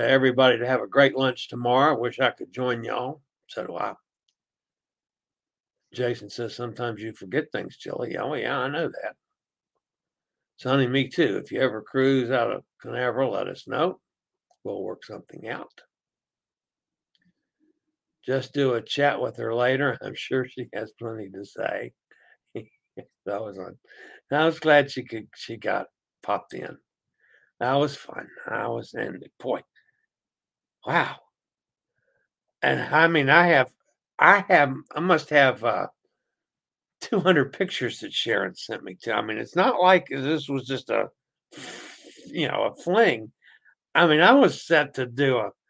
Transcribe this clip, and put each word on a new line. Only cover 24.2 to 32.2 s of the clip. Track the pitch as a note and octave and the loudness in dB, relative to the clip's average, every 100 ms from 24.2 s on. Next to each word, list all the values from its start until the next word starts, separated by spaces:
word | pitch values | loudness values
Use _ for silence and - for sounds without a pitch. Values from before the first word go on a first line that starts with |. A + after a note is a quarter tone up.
| - | -4
I | C#3+ D#3+ | 0 2
was | D#3 | 2
glad | D#3 D3 C#3 | 6 6 6
she | - | -2
could, | B2 A2+ - - | -8 -10 -12 -16
she | - A#2 | -14 -8
got | G#2 G2 - _ _ _ | -4 -4 -4 _ _ _
popped | - G2+ - | -4 -4 -6
in. | - - - _ _ _ _ _ _ _ - | -12 -12 -14 _ _ _ _ _ _ _ -6
That | B2 C#3 | 0 2
was | D3 C#3+ | 0 -4
fun. | - - - - - | -14 -14 -16 -16 -8
I | A2 A2+ | -6 -4
was, | A#2 - | -6 -8
and | A2+ G#2+ - - _ | -10 -10 -10 -18 _
boy, | B2 G#2+ - _ _ _ _ _ _ _ _ _ _ _ - | -6 -6 -8 _ _ _ _ _ _ _ _ _ _ _ -2
wow. | E3 C#3 - _ _ _ _ _ _ _ _ _ _ | 0 0 -6 _ _ _ _ _ _ _ _ _ _